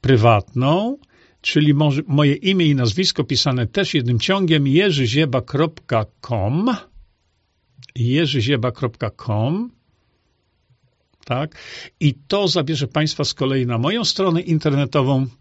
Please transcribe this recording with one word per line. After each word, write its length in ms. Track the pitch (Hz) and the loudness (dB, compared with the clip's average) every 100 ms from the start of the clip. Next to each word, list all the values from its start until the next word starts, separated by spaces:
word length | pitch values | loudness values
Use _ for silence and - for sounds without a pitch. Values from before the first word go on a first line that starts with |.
prywatną, 960 | 127 127 117 107 - 120 131 170 226 285 _ _ _ _ | 4 4 6 4 0 -2 0 0 -2 -6 _ _ _ _
czyli 320 | - 151 151 | -2 2 4
może, 280 | 143 151 139 139 | 4 2 0 0
moje 260 | 143 147 | 2 2
imię 320 | 143 190 190 160 | 2 0 2 2
i 100 | 139 | 2
nazwisko 480 | 120 104 185 - | 0 0 -2 -2
pisane 440 | 120 131 147 127 113 | -4 -2 0 -2 -2
też 260 | 196 190 | -2 -2
jednym 260 | 156 120 117 | -2 0 0
ciągiem, 480 | - 196 180 156 139 | 0 0 2 2 2
jerzyzieba 760 | 147 202 147 123 127 156 123 | 2 2 0 0 0 0 -2
kropka 640 | - - 160 - - 113 104 _ - | -4 -2 -2 -4 -4 -2 -2 _ -6
com. 480 | 117 98 147 233 226 - - - _ _ _ _ _ _ _ - 123 | -4 -2 -2 -2 -4 -8 -20 -20 _ _ _ _ _ _ _ -16 -4
Jerzyzieba 760 | 120 139 160 135 113 139 123 | 0 0 0 0 0 0 -2
kropka 400 | 117 123 - 117 - - | -4 -8 -6 -8 -8 -4
com. 460 | 104 120 185 240 _ _ _ _ _ _ _ _ _ _ _ _ _ _ _ - | -2 0 -2 -6 _ _ _ _ _ _ _ _ _ _ _ _ _ _ _ -6
Tak. 300 | 123 160 - - - - _ | -6 -6 -12 -20 -20 -20 _
I 140 | 147 - _ | -2 -2 _
to 200 | 196 190 | 0 0
zabierze 400 | 170 147 147 139 | 0 -2 -4 -2
państwa 360 | - 151 - | -2 -2 -2
z 100 | 143 | -6
kolei 320 | - 135 135 123 | -2 -2 0 -2
na 120 | 117 | -2
moją 280 | 135 226 214 | -2 -2 -4
stronę 360 | - 190 165 | 0 0 0
internetową 840 | 180 160 156 139 139 151 127 135 131 - | 0 -2 0 0 0 0 0 0 -2 -8